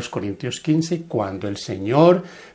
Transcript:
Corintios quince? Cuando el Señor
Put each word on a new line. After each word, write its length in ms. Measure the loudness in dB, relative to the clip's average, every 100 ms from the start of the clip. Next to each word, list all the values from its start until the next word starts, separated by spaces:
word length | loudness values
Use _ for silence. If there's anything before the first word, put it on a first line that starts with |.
| 0
Corintios 500 | -6 -6 -6 -6 -6
quince? 440 | 0 0 2 -4 -4
Cuando 400 | -2 -2 -4 -6
el 80 | -6
Señor 680 | -8 -6 0 6 6 6 0 -16 -18